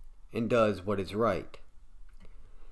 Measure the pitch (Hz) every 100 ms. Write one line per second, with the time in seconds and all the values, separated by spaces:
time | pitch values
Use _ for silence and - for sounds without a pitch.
0 | - - - 110 113 120 110 98 90 98
1 | 87 101 113 87 - - - - - -
2 | - - - - - - -